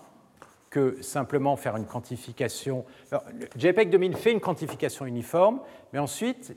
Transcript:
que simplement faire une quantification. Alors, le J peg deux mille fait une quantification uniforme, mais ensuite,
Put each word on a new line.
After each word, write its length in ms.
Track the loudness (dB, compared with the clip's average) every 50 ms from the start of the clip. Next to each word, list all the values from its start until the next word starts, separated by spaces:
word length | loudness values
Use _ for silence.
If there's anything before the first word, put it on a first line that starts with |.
| -20 -20 _ -20 _ _ _ _ -20 -20 _ _ _ _
que 320 | 0 2 2 2 2 -2
simplement 560 | -8 -6 -4 -4 -2 0 0 2 2 2 0
faire 220 | 0 -2 -4 -4 -4
une 80 | -6
quantification. 1000 | -6 -8 -10 -8 -8 -12 -12 -12 -14 -6 -4 -4 -4 -4 -6 -4 -4 -4 -4 -6 -10 -16 -20 -8 -4
Alors, 140 | -4 -4 -4 -6
le 160 | -12 -14 -14 -12 -6
J 160 | 2 4 4
peg 160 | 6 6 6 6
deux 80 | 6
mille 200 | 4 4 2 0
fait 160 | 2 2 2
une 80 | 2 2
quantification 680 | 2 0 -2 -2 -4 -6 -4 -4 -4 -4 -4 -6 -8
uniforme, 540 | -6 -6 -6 -6 0 4 6 6 6 6 2 -4 -12 -18 -20 -16 -8 -4
mais 40 | -4
ensuite, 560 | -4 -4 -4 -2 -2 -2 -2 -4 -10 -16 -18